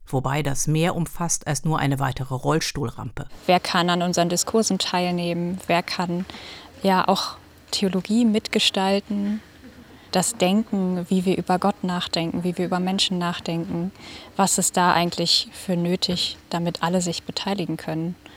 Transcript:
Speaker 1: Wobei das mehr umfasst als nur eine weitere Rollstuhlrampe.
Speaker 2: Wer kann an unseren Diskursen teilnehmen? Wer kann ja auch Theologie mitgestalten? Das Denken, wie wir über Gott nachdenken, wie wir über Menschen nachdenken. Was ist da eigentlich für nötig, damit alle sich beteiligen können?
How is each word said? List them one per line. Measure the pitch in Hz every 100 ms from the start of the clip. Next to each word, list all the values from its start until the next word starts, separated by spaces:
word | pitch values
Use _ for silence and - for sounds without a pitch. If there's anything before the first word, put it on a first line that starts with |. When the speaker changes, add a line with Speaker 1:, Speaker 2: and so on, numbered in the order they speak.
| -
Speaker 1:
Wobei | 135 131 143
das | 139 - 151
mehr | 156 170 -
umfasst | 156 - 170 - -
als | 147
nur | 160 156
eine | 139 139
weitere | 131 131 131 127
Rollstuhlrampe. | 139 156 - 147 117 - 110 - 139 - -
Speaker 2:
Wer | 180
kann | - 180 175
an | 175
unseren | 175 175 170
Diskursen | 175 - 226 220 190
teilnehmen? | - 180 180 175 175 170 175 185 -
Wer | 170
kann | - - 180 175 185 - - - - -
ja | 196 185 -
auch | 196 - - - - -
Theologie | - 196 185 175 220 233
mitgestalten? | 214 - 214 - 196 190 196 - 202 202 214 - - - - - - -
Das | 185 175 -
Denken, | 180 202 226 202 185 180 175
wie | 190 185
wir | 175
über | 175 180
Gott | 196 -
nachdenken, | 180 180 - 170 165 175
wie | 180 175
wir | 175
über | 180
Menschen | 185 190 - 180
nachdenken. | 175 180 - 170 165 170 185 - - - - -
Was | 190 -
ist | - 185
da | 180
eigentlich | 170 175 - 170 - -
für | - - 175
nötig, | 170 185 - 180 - - -
damit | 170 170 -
alle | 165 185
sich | 175 160
beteiligen | - - 196 202 160 160
können? | - 160 170 175 -